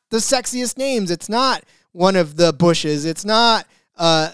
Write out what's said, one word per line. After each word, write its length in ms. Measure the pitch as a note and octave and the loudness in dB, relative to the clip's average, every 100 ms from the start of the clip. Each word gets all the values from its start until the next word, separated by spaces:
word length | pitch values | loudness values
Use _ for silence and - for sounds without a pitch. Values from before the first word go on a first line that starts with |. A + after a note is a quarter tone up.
| - | -6
the 60 | A3 | -4
sexiest 600 | - B3+ - B3 A#3+ - | 0 -2 -2 -6 -6 -4
names. 320 | C4+ B3 F3+ | -4 -2 -2
It's 180 | E3+ - | -6 -4
not 360 | A3+ C4 G3 - _ _ | -2 0 -2 -8 _ _
one 240 | F3 F#3 F#3+ | 0 2 4
of 200 | D#3 D3+ | 0 2
the 180 | E3+ | 2
Bushes. 520 | C3+ E3+ D#3+ D#3 D3 D#3+ | 4 2 2 -2 -4 -4
It's 200 | D#3+ G3+ | -6 -2
not, 400 | A3 A#3 A3 - _ _ - | 2 2 0 -4 _ _ -2
uh, 320 | E3 D#3+ D#3+ | 2 2 0